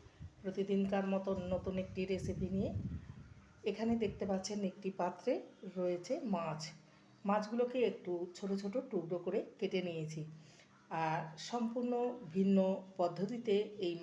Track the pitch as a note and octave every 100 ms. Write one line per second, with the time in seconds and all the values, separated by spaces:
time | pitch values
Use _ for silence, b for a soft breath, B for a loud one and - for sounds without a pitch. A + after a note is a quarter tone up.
0 | B B - - F#3+ F#3+ G3 G3 G3 G3
1 | F#3+ F#3+ F#3+ F#3+ F3+ F3+ F#3+ F#3 F#3 F#3+
2 | F#3+ F#3 - E3+ F3+ F#3+ A#3+ - - B
3 | B B B B B - A3+ G3+ A3+ A#3
4 | G#3 - G3+ F#3+ - G#3 F#3+ - F#3+ F#3+
5 | F3+ - B3 D#4+ - - F#3+ F3+ F3+ F3
6 | - D4+ C4 F3+ E3 D#3 - - B B
7 | B - G3 G#3 G#3 A#3 A#3+ B3+ G#3+ -
8 | F3+ F3 F3+ - G3 G3 G3+ G3 - G3
9 | E3 F3+ F3+ G#3+ - - F#3+ F#3 F3+ D#3+
10 | D#3 D#3 - B B B B B - E3
11 | D#3+ D#3+ - - - A#3+ A3+ B3+ A#3+ A#3+
12 | B3 - D#3 F3+ G3 G3 F#3+ F#3+ - -
13 | F3 F3 G3 A#3+ A#3 G3+ G#3 - F3+ E3+